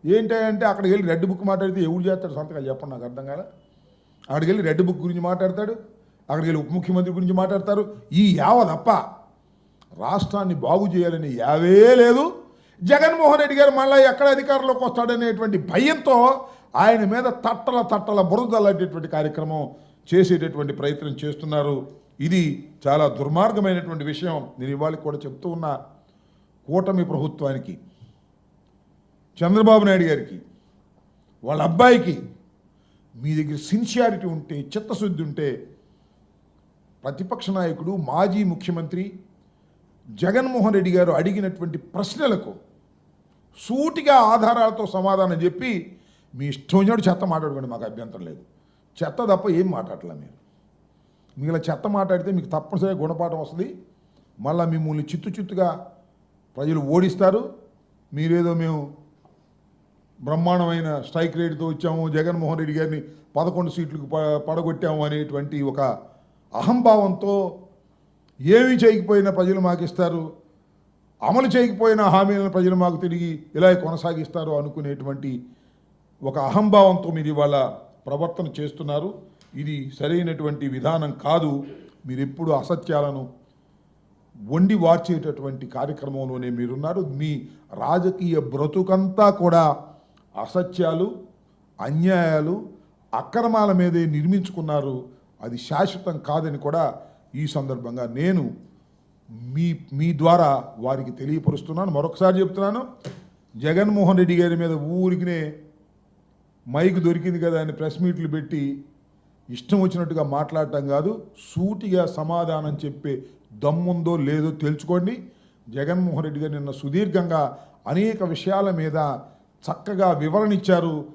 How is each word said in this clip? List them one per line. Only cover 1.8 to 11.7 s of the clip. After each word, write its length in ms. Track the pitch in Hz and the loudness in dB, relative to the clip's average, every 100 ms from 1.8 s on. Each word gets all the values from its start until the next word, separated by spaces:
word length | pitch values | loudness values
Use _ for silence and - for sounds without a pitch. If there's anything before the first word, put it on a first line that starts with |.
ఎవడు 220 | 165 180 | 0 0
చేస్తాడు 300 | 180 185 180 | -2 -2 -4
సంతకాలు 340 | 139 151 151 135 | -8 -10 -8 -8
చెప్పండి, 280 | 131 147 123 | -8 -10 -12
నాకు 100 | 120 | -12
అర్థం 200 | 127 135 | -12 -12
కాలే. 180 | 147 196 - _ _ _ _ _ _ - | -12 -12 -20 _ _ _ _ _ _ -6
అక్కడికి 220 | 147 160 | -2 0
వెళ్ళి 160 | 208 160 | 0 0
రెడ్ 140 | 160 | 2
బుక్ 160 | 180 180 | 0 0
గురించి 240 | 180 175 | -4 -4
మాట్లాడతాడు, 500 | 175 180 190 190 208 226 - _ _ _ - | -2 0 -2 -2 -6 -8 -12 _ _ _ -6
అక్కడికి 200 | 151 160 | -2 0
వెళ్ళి 160 | 156 147 | -2 -2
ఉప 60 | |
ముఖ్యమంత్రి 400 | 175 175 180 180 | -4 0 0 0
గురించి 200 | 175 185 | -2 0
మాట్లాడతారు. 600 | 185 185 202 190 202 208 - - | 0 0 -2 0 -2 -2 -10 -2
ఈ 240 | 165 208 143 | 4 4 4
యావ 260 | 147 240 | 6 6
తప్ప 260 | 202 160 240 180 - - - _ _ _ _ _ _ - | 4 2 2 2 0 -16 -20 _ _ _ _ _ _ -10
రాష్ట్రాన్ని 540 | 110 190 - 202 190 156 | -4 -2 -2 -2 -4 -4
బాగు 320 | 123 180 202 | 0 2 2
చేయాలని 480 | 175 175 165 151 120 | 0 0 -2 -6 -4
యావే 600 | 123 151 175 | 0 2 8